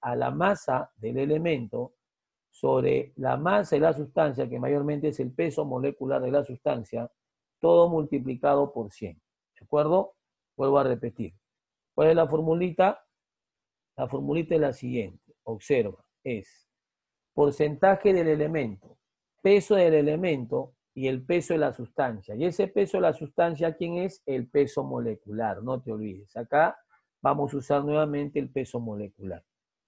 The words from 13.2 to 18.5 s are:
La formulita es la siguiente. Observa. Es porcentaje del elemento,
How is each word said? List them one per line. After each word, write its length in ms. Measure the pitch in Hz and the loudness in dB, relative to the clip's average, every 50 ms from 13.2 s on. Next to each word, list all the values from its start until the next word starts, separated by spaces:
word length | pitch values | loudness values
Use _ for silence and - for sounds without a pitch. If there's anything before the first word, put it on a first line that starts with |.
| _ _ _ _ _ _ _ _ _ _ _ _ _ _ _ | _ _ _ _ _ _ _ _ _ _ _ _ _ _ _
La 140 | - 139 - | -8 -6 -6
formulita 460 | 135 139 139 139 143 165 165 156 170 | -6 -6 -4 -2 -2 -2 -2 0 0
es 60 | 160 | 2
la 120 | 151 139 131 | 2 0 -2
siguiente. 640 | - - 123 127 120 107 92 87 - _ _ _ _ - | -4 -8 -6 -4 -4 -6 -6 -10 -18 _ _ _ _ -12
Observa. 600 | - 113 101 - - 147 127 113 101 95 - _ _ _ _ | -10 -10 -8 -2 0 2 2 2 0 -4 -12 _ _ _ _
Es 460 | - 135 120 107 98 _ _ _ _ _ _ _ _ _ _ _ _ _ _ _ _ _ _ | -10 -8 -8 -8 -8 _ _ _ _ _ _ _ _ _ _ _ _ _ _ _ _ _ _
porcentaje 760 | - 147 143 139 - 151 151 147 147 - 190 196 190 - 208 | 2 2 2 2 2 0 -2 0 2 4 4 4 4 4 4
del 160 | 190 180 165 160 | 4 4 4 2
elemento, 680 | 156 147 151 151 | 2 2 0 0